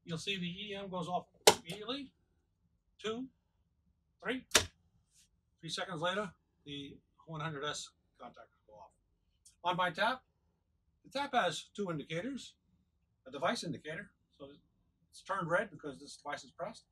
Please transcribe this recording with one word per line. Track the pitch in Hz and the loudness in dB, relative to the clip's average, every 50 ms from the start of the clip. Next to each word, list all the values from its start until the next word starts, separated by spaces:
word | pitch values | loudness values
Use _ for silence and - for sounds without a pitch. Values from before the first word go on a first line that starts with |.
| _ | _
You'll | 170 165 160 | -4 -6 -4
see | - 202 202 190 | -2 -2 -2 0
the | 175 | -2
E | 175 175 196 208 214 196 | -4 -4 -6 -6 -6 -6
M | 196 202 190 | -6 -6 -4
goes | 185 180 165 175 | -4 -4 -2 0
off | 180 170 160 - _ - - - - - | 0 -2 -2 -2 _ 10 10 10 10 10
immediately. | - 165 180 208 208 226 262 285 277 - _ _ _ _ _ _ _ _ _ _ _ _ _ _ _ _ _ _ | 0 -10 -8 -8 -4 -4 -4 -4 -6 -10 _ _ _ _ _ _ _ _ _ _ _ _ _ _ _ _ _ _
Two, | - 208 226 240 262 262 _ _ _ _ _ _ _ _ _ _ _ _ _ _ _ _ _ _ | -4 -2 -2 -2 -4 -8 _ _ _ _ _ _ _ _ _ _ _ _ _ _ _ _ _ _
three. | - 196 254 262 - _ - - - - - _ _ _ _ _ _ _ _ - - _ _ _ _ _ _ _ | -2 -2 -2 -2 -4 _ 4 4 4 4 -10 _ _ _ _ _ _ _ _ -20 -20 _ _ _ _ _ _ _
Three | - 160 | -8 -6
seconds | - 202 185 190 180 156 | -4 -4 -4 -4 -2 0
later, | 160 175 185 202 214 175 - _ _ _ _ _ _ | 0 0 2 0 -2 -2 -8 _ _ _ _ _ _
the | 147 143 143 139 139 - - _ _ _ _ - | -10 -10 -10 -10 -12 -14 -18 _ _ _ _ -12
one | - 160 151 | -8 -6 -4
hundred | 147 160 151 139 147 | -4 -4 -4 -2 -4
S | 147 143 - - - _ _ _ _ _ _ | -4 -4 -4 -8 -10 _ _ _ _ _ _
contactors | 127 120 - 117 113 - _ _ _ | -16 -16 -16 -18 -20 -20 _ _ _
go | - 107 | -20 -20
off. | 104 98 92 _ _ _ _ _ _ _ _ _ _ _ - _ _ - | -20 -20 -20 _ _ _ _ _ _ _ _ _ _ _ -20 _ _ 0
On | 175 175 | 2 4
my | 170 180 180 | 4 2 2
tap, | 170 - 208 233 254 262 _ _ _ _ _ _ _ _ _ _ _ _ _ _ _ _ _ | 4 4 4 4 4 0 _ _ _ _ _ _ _ _ _ _ _ _ _ _ _ _ _
the | 147 - 269 | -6 -2 -2
tap | 285 277 - | -2 4 4
has | 240 190 175 156 - - - _ | 6 6 6 2 0 -8 -8 _
two | - 202 180 | -4 -2 -2
indicators, | 165 147 131 - 160 170 202 254 277 240 - - - _ _ _ _ _ _ _ _ _ _ _ _ _ _ | -2 -4 -2 -2 -4 -2 -2 -4 -6 -6 -10 -12 -18 _ _ _ _ _ _ _ _ _ _ _ _ _ _
a | 131 | -12
device | 127 139 147 185 233 - - | -6 2 2 2 2 2 -2
indicator, | 175 120 - - 151 160 190 208 - _ _ _ _ _ _ | -4 -4 -4 -4 -6 -6 -6 -8 -10 _ _ _ _ _ _
so | 143 139 143 151 _ _ _ _ _ _ _ _ _ _ | -16 -16 -16 -20 _ _ _ _ _ _ _ _ _ _
it's | - - | -20 -18
turned | - - 190 196 180 151 | -6 -2 -2 0 2 4
red | 170 190 226 208 | 4 2 2 0
because | 156 - - 147 131 - | -6 -10 -8 -8 -8 -8
this | 143 139 - | -12 -16 -16
device | - - 143 143 - - | -10 -6 -6 -6 -6 -8
is | - | -16
pressed. | - - 135 214 233 - _ _ | -8 -8 -8 -8 -8 -12 _ _